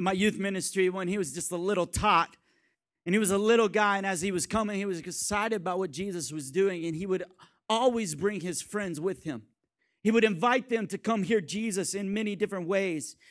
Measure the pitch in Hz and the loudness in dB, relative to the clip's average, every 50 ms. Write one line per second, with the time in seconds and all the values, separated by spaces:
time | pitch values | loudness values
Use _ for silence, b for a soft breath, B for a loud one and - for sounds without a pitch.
0 | 175 185 196 185 208 214 - 208 190 202 190 185 - - - 190 185 185 185 190 | 0 0 2 4 4 2 2 2 -2 -4 -2 -4 -4 -2 0 2 2 2 0 0
1 | 185 175 196 208 180 139 127 175 - - 180 170 175 196 208 185 170 170 - - | -2 -2 -2 -2 -2 -4 -6 -8 -6 -6 -4 -4 -2 0 0 0 0 0 -2 2
2 | 202 214 185 170 165 - - _ _ _ _ _ _ _ _ _ _ _ _ _ | 4 6 6 6 4 2 -2 _ _ _ _ _ _ _ _ _ _ _ _ _
3 | _ 175 185 220 214 180 196 196 214 220 233 233 220 196 170 214 208 202 196 196 | _ 0 2 2 4 2 2 2 4 4 6 6 4 4 4 4 4 4 2 2
4 | 196 196 190 147 175 202 185 170 143 - 202 220 214 208 202 190 202 202 180 165 | 0 -2 -2 -2 -2 -2 -2 -2 -2 -2 0 0 0 0 -2 -2 -2 -4 -4 -6
5 | 143 185 165 - - - 202 202 214 226 220 202 165 185 180 185 190 170 131 156 | -6 -8 -8 -6 -4 -2 -2 0 0 0 -2 -2 -2 -2 -2 -2 -4 -4 -6 -6
6 | 196 202 175 175 139 123 151 156 139 131 135 185 196 196 185 170 165 170 160 156 | -6 -4 -4 -6 -6 -6 -8 -8 -8 -2 0 2 2 2 0 -2 -4 -4 -4 -4
7 | 196 190 185 175 - - _ b b b b b b - 220 226 254 254 240 233 | -2 -2 -2 -4 -4 -8 _ b b b b b b 0 2 4 4 4 4 2
8 | 214 170 151 139 180 208 208 180 160 180 160 - - - - 208 202 185 165 151 | 0 -2 -2 -2 -2 -2 0 -2 -4 -4 -6 -6 -8 -6 -6 -4 -4 -4 -4 -4
9 | 160 196 170 - - 156 131 110 107 _ _ _ _ _ _ _ _ _ _ _ | -4 -4 -4 -4 -6 -8 -8 -8 -10 _ _ _ _ _ _ _ _ _ _ _
10 | - 214 220 233 220 220 196 160 202 240 254 262 - - 233 226 202 - 202 190 | 2 4 4 6 4 4 4 2 2 2 2 2 2 0 -2 -2 -2 -4 -8 -4
11 | - 214 226 208 185 156 233 214 160 131 156 208 226 226 180 196 226 - 185 196 | -2 0 0 0 2 2 2 2 0 -2 -4 -4 -4 -2 -2 -2 -4 -4 -4 -4
12 | 202 190 202 214 220 208 202 - 208 202 202 185 170 160 196 196 196 185 165 151 | -4 -2 -2 -2 -2 -2 -2 -2 -2 -4 -2 -4 -2 0 0 0 0 0 -2 -4
13 | 127 - - b b b | -6 -10 -14 b b b